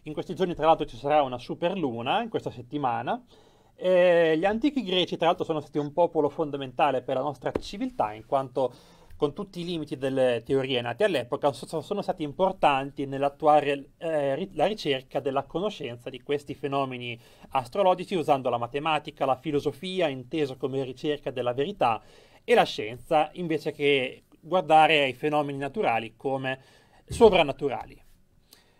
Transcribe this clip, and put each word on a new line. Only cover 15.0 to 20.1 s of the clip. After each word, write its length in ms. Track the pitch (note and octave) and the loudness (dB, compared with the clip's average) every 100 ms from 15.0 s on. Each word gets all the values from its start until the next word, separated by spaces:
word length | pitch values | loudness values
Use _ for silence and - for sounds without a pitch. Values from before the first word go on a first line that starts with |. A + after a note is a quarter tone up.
| - C#3+ | -4 -6
della 240 | C3+ C3 | -2 -4
conoscenza 680 | B2+ E3 G#3 - B2 A#2+ C3+ | -4 -6 -6 -6 -12 -12 -14
di 100 | B2 | -14
questi 340 | - C#3+ - B2+ | -6 -6 -6 -8
fenomeni 640 | C#3+ C#3 C3+ B2 B2 A#2 - - - | -4 -2 -4 -6 -10 -12 -16 -20 -6
astrologici, 680 | C3+ - G3+ F#3 F3+ F3 F#3 | -6 -4 2 2 2 0 -2
usando 320 | D3+ C#3 B2 | 2 2 2
la 100 | A#2 | -2
matematica, 680 | A#2 C#3+ D#3+ D3+ D3 - | -4 -4 -2 -2 -4 -4
la 120 | C#3 B2+ | -2 0
filosofia, 720 | D#3+ C#3+ C#3 - F#3 F#3 | 0 -2 -2 -6 -8 -2
intesa 480 | D#3 | -2